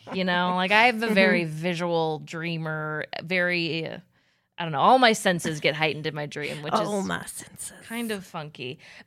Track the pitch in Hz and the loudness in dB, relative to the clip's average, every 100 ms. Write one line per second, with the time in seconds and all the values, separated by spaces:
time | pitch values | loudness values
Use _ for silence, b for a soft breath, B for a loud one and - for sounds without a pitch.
0 | - 190 185 175 180 180 185 214 247 220 | -6 -2 0 2 2 0 4 6 6 4
1 | 226 190 190 175 165 156 175 170 175 165 | 2 4 6 4 0 -4 -4 -2 0 0
2 | 160 151 147 165 170 160 160 156 156 151 | 0 -2 -8 -8 -6 -6 -6 -6 -6 -6
3 | - - 160 185 175 175 165 160 160 - | -8 -8 -4 0 0 0 -2 -4 -6 -10
4 | - _ _ _ _ - 170 139 185 262 | -16 _ _ _ _ -8 -4 4 6 8
5 | 233 214 196 170 165 156 156 156 156 156 | 6 4 2 0 -2 -2 0 0 0 -2
6 | 156 147 147 147 143 151 147 - 208 202 | -6 -6 -8 -6 -8 -8 -2 -2 0 -2
7 | 190 170 - - - - - - - 233 | -2 -6 -8 -14 -16 -16 -16 -16 -12 -8
8 | 226 202 185 170 151 - 127 - b b | -6 -8 -8 -10 -10 -10 -10 -12 b b